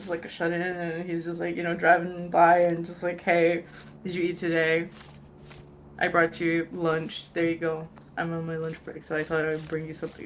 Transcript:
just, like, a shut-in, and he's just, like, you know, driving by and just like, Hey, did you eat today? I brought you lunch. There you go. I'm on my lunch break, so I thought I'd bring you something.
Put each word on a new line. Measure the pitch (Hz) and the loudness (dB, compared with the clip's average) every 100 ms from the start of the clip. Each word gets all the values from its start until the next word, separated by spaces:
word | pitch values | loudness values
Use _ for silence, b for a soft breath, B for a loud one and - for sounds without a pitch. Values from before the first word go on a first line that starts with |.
just, | 196 | -6
like, | 170 | -6
a | - | -6
shut-in, | - 170 170 | -4 -2 0
and | 180 175 170 165 180 | -2 -4 -4 -6 -4
he's | 170 | -4
just, | 170 170 | -4 -6
like, | 170 | -4
you | 170 | -4
know, | 170 | -2
driving | 170 170 175 170 175 175 | 2 6 6 4 -6 -2
by | 170 170 175 | 6 8 8
and | 175 170 | 6 2
just | 170 175 | -4 -4
like, | 175 180 | -4 -4
Hey, | - 170 165 170 170 B B - | 2 4 4 2 -4 B B -12
did | 185 | -8
you | 180 | -2
eat | 175 170 | -2 -2
today? | 175 165 160 165 170 - - - - - - - - - - - | -2 2 2 2 0 -10 -20 -20 -20 -20 -20 -20 -20 -20 -20 -4
I | 180 | 0
brought | 175 165 - | 4 2 2
you | 170 165 165 | 0 0 -2
lunch. | 180 165 160 160 - - | -2 0 0 -2 -10 -10
There | - | -2
you | 165 | 0
go. | 165 165 160 165 - - - | 0 -2 -4 -8 -16 -16 -6
I'm | 170 | -4
on | 165 165 | -4 -4
my | 160 | -6
lunch | 160 160 | -6 -8
break, | - 160 | -12 -14
so | - | -6
I | 156 | -4
thought | 156 160 | 0 0
I'd | 156 156 160 | 0 -2 -4
bring | 160 | -6
you | 160 | -6
something. | 156 160 - | -10 -10 -10